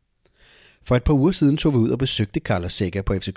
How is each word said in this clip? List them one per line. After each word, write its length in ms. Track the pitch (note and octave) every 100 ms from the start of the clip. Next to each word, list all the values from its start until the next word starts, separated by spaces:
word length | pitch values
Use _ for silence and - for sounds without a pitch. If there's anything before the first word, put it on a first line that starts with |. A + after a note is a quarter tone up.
| _ _ _ _ _ _ _ _
For 120 | - B2
et 80 |
par 100 | -
uger 180 | C#3+ D#3
siden 260 | F#3+ C#3+ D3
tog 160 | D#3+
vi 40 | C3
ud 120 | A#2
og 100 | B2
besøgte 400 | C3 - G#2+ D#3+
Carlos 340 | - F#2+ F2
Seger 280 | - F#2 G2
på 140 | F#2+ G2
F 40 |
C 60 | F#2+